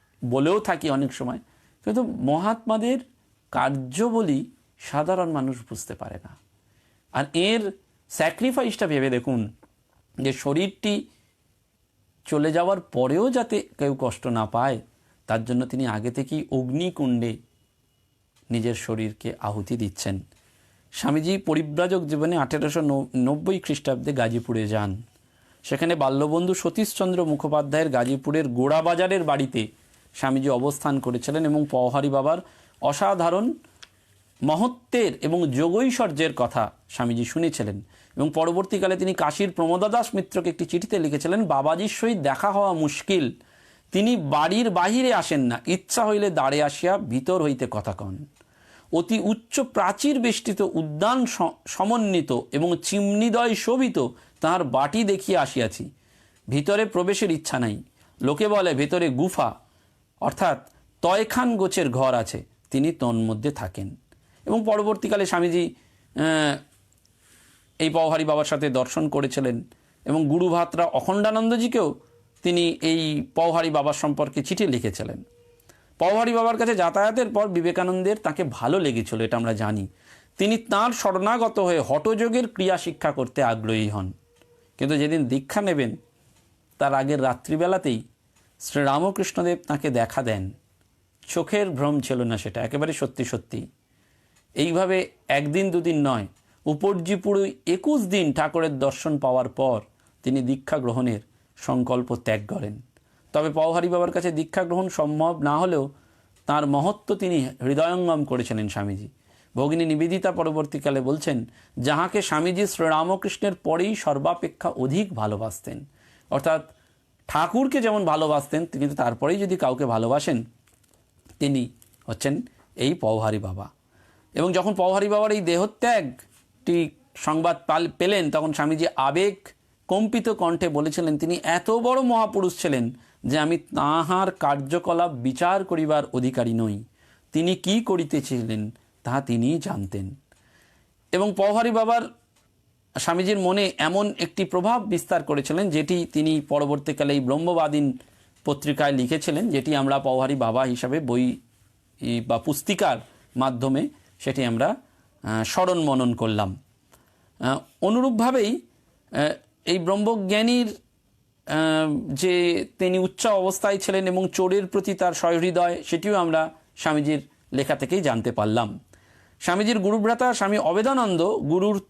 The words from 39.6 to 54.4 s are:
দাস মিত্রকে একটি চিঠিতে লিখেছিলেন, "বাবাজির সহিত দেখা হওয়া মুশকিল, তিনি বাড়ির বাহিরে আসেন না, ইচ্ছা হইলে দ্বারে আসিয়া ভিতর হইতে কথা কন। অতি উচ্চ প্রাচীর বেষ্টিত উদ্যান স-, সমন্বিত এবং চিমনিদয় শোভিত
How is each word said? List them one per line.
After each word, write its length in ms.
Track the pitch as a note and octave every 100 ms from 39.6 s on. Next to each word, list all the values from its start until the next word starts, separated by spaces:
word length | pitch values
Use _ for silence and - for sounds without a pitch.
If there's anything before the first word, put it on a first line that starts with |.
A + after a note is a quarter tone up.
| E3 F3+ G#3
দাস 260 | A#3 A#3
মিত্রকে 360 | G3 - F#3+ E3+
একটি 140 | E3
চিঠিতে 340 | E3+ F3 F#3+ G3+
লিখেছিলেন, 460 | D3+ C#3+ D#3+ G3+
"বাবাজির 440 | G3 C#3 C#3+ E3 G#3
সহিত 300 | - A3+ A3
দেখা 340 | C#3 C3 G3+
হওয়া 200 | G3 G3+
মুশকিল, 600 | E3+ D3+ C#3+ - F#3 B2+ - _ _ - _ _
তিনি 240 | F#3 G#3+ A#3+
বাড়ির 540 | D3 D3 D#3+ G#3 A#3
বাহিরে 440 | F3 F3+ A#3+ B3+
আসেন 260 | G#3 D#3+ D3+
না, 200 | B2 A#2+ -
ইচ্ছা 400 | F3+ - - G#3+
হইলে 240 | G#3 G3+
দ্বারে 320 | D#3 C3+ D3
আসিয়া 360 | D3 - F3 F#3+
ভিতর 440 | C#3 B2 C3 F#3
হইতে 240 | D3+ C3 B2
কথা 220 | G#2+ G#2
কন। 320 | F#2+ G2+ F#2+ D3 _ _ _ _ - -
অতি 280 | E3 E3+ A3
উচ্চ 400 | G3+ A3 - -
প্রাচীর 600 | C4 - F#3 G3+ C#4+ C#4
বেষ্টিত 400 | A#3 G#3 - F#3+
উদ্যান 640 | G3 D#3+ D#3+ D3+ G3+ B3+ A#3+
স-, 160 | - E3+ - -
সমন্বিত 640 | - G3 A#3+ G#3 F3+ C#3+ A#2+ -
এবং 240 | C#3+ E3+ E3
চিমনিদয় 720 | - G3 G3+ G#3 A#3 A#3 A#3+
শোভিত 440 | A3 - B3+ C4 - B2 - - -